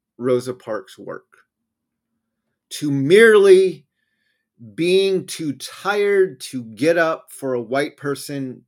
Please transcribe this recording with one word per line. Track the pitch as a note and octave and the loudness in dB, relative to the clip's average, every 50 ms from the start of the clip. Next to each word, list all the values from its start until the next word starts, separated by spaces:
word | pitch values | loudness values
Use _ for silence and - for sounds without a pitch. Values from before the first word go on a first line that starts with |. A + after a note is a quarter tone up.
| _ _ _ | _ _ _
Rosa | - A#2+ C3 B2+ B2 A#2+ B2+ B2 | -6 -4 -2 -2 -2 -2 -6 -12
Parks' | - - A#2 A2 G2+ F#2+ - - - | -12 -10 -10 -10 -10 -12 -16 -20 -20
work | F#2 - - - _ _ _ _ _ _ _ _ _ _ _ _ _ _ _ _ _ _ _ _ _ _ _ _ _ _ _ _ _ - | -18 -16 -16 -16 _ _ _ _ _ _ _ _ _ _ _ _ _ _ _ _ _ _ _ _ _ _ _ _ _ _ _ _ _ -18
to | - - D3 D3+ | -14 -8 -6 -4
merely | C#3 C#3 C3+ C#3 F3 G#3 A3+ A3+ G#3+ G#3 G3 G3 F#3 F#3 F#3+ F#3 D#3+ C#3+ _ _ _ _ _ _ _ _ _ _ _ _ _ _ _ - A#2 A2 G2+ | -2 -2 0 4 6 6 6 6 6 6 8 8 6 6 6 2 -2 -8 _ _ _ _ _ _ _ _ _ _ _ _ _ _ _ -20 -20 -16 -8
being | B2 D#3+ F3 F#3 F#3+ G3 G3 F#3+ F3+ D#3 | -4 -2 0 2 2 2 2 -2 -2 -4
too | - - - E3 D3 | -8 -12 -10 -8 -8
tired | C3+ - - - - - - F#3 G#3 G#3 G3+ G3+ G3+ G3 F#3+ F3+ C#3 C3 | -8 -10 -12 -18 -14 -10 -6 -4 -2 -2 0 0 2 2 0 0 -2 -12
to | - - - B2+ | -16 -12 -12 -12
get | A#2+ A2 A2 G2+ C3 D#3+ F3 | -14 -12 -8 -4 0 0 2
up | F3 E3 D#3+ E3 - - - | 2 0 -2 -2 -6 -10 -20
for | - - C#3 C3+ B2+ | -18 -10 -8 -6 -4
a | B2 | -4
white | A#2 G#2+ B2 C#3 - - - | -4 -4 -4 -4 -4 -4 -8
person | - - C#3+ C#3 C#3 - - C#3+ C#3 C3+ B2+ B2 - _ | -10 -8 -8 -8 -8 -10 -12 -10 -10 -10 -10 -12 -16 _